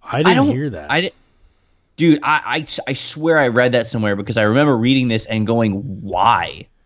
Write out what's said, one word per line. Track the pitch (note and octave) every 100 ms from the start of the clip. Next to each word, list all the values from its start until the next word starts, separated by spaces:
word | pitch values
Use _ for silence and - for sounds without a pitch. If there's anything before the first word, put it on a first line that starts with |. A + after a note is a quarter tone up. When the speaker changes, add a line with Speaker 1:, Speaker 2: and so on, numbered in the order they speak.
Speaker 1:
I | - B2+
didn't | F3
Speaker 2:
I |
don't | B3+ C#4+
Speaker 1:
hear | B2+ D3
that. | E2+ D2+
Speaker 2:
I | E3
di-, | F#3 - _ _ _ _ _ _ _ -
dude, | E3 D3
I, | D3 D3+
I, | A2 D3+ - - -
I |
swear | C3+ - D3+ E3 D#3
I | B2
read | A#2+ B2
that | A#2+ A2+
somewhere | A#2+ G#2+ G2+
because | G#2 A2
I |
remember | G#2+ B2+ D3 A#2+
reading | A#2+ C3+ B2
this | A2 -
and | A2 G#2+
going, | A#2 A2 G2 C3+ F#2+
"Why? | G2 F#2 A2 F#2+ D#2+ D2+ - _